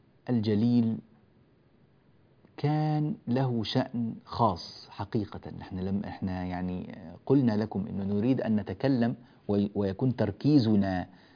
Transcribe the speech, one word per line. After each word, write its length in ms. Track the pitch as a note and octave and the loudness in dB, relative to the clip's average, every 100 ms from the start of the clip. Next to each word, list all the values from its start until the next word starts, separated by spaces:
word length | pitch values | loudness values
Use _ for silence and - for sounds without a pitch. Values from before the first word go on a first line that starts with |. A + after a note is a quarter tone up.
| _ _ - | _ _ -2
الجليل 680 | A#2+ G#2+ G#2 A#2 A#2+ A2+ A2 - _ _ _ _ _ _ _ _ _ _ _ _ _ - - | 0 2 4 4 4 4 0 -8 _ _ _ _ _ _ _ _ _ _ _ _ _ -20 -2
كان 580 | D3 D3+ D#3 D3+ D3+ - - | 0 2 2 0 0 -4 -2
له 360 | B2 C3+ A#2 | 0 2 0
شأن 520 | G#2 C3 - A#2+ A2+ - - | 0 0 0 -2 -4 -6 -8
خاص 600 | - A2+ E2+ - - - | 0 2 0 -8 -18 -18
حقيقة. 600 | - G2+ A#2 G2 F2 - F2 | -10 -4 -2 -4 -8 -12 -14
نحن 200 | F2+ F#2 | -10 -6
لم، 220 | F#2+ G2 - | -2 -2 -4
إحنا 380 | - F#2+ F#2 | -6 -6 -4
يعني 540 | F2+ F2+ F2+ F2+ F2 - E2+ F2 - | -4 -4 -4 -6 -8 -14 -16 -14 2
قلنا 320 | C#3 A#2+ G#2 | 4 4 0
لكم 280 | A2 G2+ F#2 | -2 -4 -6
إنه 140 | F#2+ | -6
نريد 380 | G2 G2+ A#2+ C3 | -2 0 0 0
أن 140 | A2 G#2+ | 0 0
نتكلم 600 | G2 F#2+ C3+ C3 A#2 G2+ - - - | -2 -2 0 2 0 -2 -12 -14 -2
وي-، 240 | G2+ G2+ G2+ | 0 2 0
ويكون 400 | G2+ F#2+ C3 A#2 | -2 0 -2 0
تركيزنا 920 | G#2 - C#3 D3+ A2 G#2+ F#2+ F2+ F2+ - - | -2 0 4 4 6 4 2 -2 -4 -14 -20